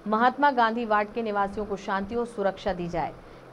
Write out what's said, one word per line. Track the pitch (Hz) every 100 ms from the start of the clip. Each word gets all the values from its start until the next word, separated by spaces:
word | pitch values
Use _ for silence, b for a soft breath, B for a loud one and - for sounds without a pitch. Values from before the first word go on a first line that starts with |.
| 202
महात्मा | 214 247 262 285
गांधी | 247 226 226 226
वार्ड | 208 208
के | 233
निवासियों | 220 208 196 208 208
को | 196
शांति | - 196 196 233
और | 240
सुरक्षा | - 190 190 208
दी | 180 175
जाए। | 170 143 - B B B